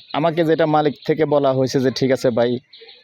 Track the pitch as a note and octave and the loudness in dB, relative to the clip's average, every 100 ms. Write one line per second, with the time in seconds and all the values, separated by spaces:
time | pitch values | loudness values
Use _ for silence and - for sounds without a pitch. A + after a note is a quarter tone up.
0 | - C#3+ E3 D#3+ D#3+ D#3+ D#3+ D3+ D3 - | -8 -2 -2 0 0 2 2 2 0 -4
1 | - D3+ D3+ D3 C#3 C3 C3 C#3 B2+ A#2 | -4 -2 0 2 2 0 0 0 0 0
2 | C3 B2+ C3+ A#2 A#2+ B2 _ - - - | -2 0 0 0 -2 -2 _ -20 -20 -20